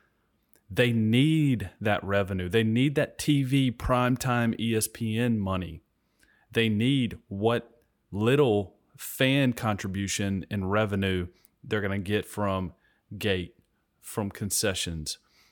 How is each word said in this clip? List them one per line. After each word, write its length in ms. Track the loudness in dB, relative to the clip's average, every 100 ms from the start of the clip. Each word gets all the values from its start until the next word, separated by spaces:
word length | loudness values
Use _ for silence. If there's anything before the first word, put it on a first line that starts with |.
| _ _ _ _ _ _ -6
They 220 | 0 2
need 800 | 4 4 4 4 4 2 2 -4 -4
that 200 | 0 0
revenue. 460 | 0 0 0 -2 0
They 160 | 2
need 300 | 4 2 2
that 240 | 0 -2 -2
T 240 | 0 2
V 280 | 2 2 0
primetime 880 | -2 0 2 2 0 0 0 0 0
E 160 | 0
S 140 | 0 -2
P 300 | -4 -4 0
N 200 | 0 0
money. 440 | 0 -2 -6 -12 -20 _ _ _ _ _ _
They 200 | 0 2
need 480 | 2 2 0 -2 -6 _
what 540 | -2 0 0 -4 _ _ _ _
little 680 | -2 2 4 4 2 0 _ _ -16
fan 560 | -14 0 2 4 2
contribution 920 | 0 -2 -2 -4 -4 -4 -4 -2 -4 -4
and 220 | -4 0
revenue 540 | 0 2 0 0 -2 -4 -10 _ _
they're 200 | -4 -2
gonna 160 | -2 -4
get 260 | -2 -2
from 480 | -2 -4 -2 -2 -4 -10 _ _ _ -4
gate, 360 | -2 -2 -4 _ _ _ _ _
from 300 | -10 -6 -6
concessions, 880 | -6 -4 0 0 -2 -6 -6 -8 -12 _ _ _